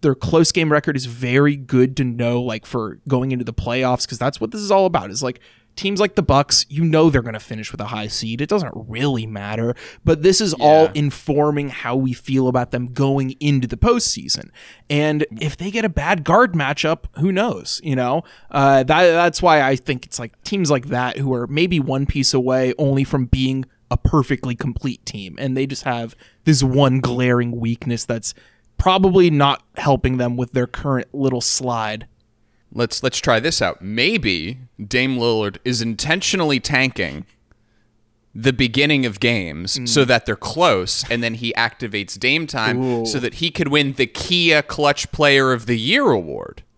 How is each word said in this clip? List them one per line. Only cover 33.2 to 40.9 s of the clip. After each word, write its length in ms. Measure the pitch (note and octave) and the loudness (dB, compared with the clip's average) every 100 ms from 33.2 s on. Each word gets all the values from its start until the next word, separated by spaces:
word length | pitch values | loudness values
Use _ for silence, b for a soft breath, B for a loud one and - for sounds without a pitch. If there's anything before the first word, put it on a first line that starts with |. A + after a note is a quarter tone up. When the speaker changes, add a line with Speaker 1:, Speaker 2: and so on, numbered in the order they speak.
| - A2+ | 2 2
Speaker 2:
this 240 | C3+ E3 | 2 0
out. 200 | F#2+ D2 | -2 -4
Maybe 760 | F#2 A2 C#3 A3 A2+ F2 D#2+ B2+ B2+ _ | -8 0 0 2 0 -2 -4 -10 -16 _
Dame 320 | G2+ B2 C3 C3 | -4 -2 -2 0
Lillard 420 | A#2 A2+ G#2 G2 | 0 0 -2 -6
is 160 | - A#2 | -4 -4
intentionally 800 | A#2 A2 D3 E3+ - G3 E3 C3+ | -4 -4 -2 -2 -2 0 0 0
tanking 680 | - C#3+ C3 - F2 C#2+ - _ _ _ _ _ _ _ _ _ _ | 0 0 0 -2 -8 -8 -14 _ _ _ _ _ _ _ _ _ _
the 180 | - A#2+ | -2 -2
beginning 540 | B2+ B2+ A2+ D3 D3 B2+ | 2 0 2 2 2 0
of 140 | G2 | 0
games 580 | A#2+ A#2 F2 D2+ F2+ - | 0 0 -4 -8 -8 -6
Speaker 1:
Mm. 100 | B2 | -2
Speaker 2:
so 160 | A#2 | 2
that 220 | B2+ A#2+ - | 4 2 0
they're 80 | |
close, 720 | G#2+ - D#3 F3 G#2 F2 | -6 -6 0 2 2 0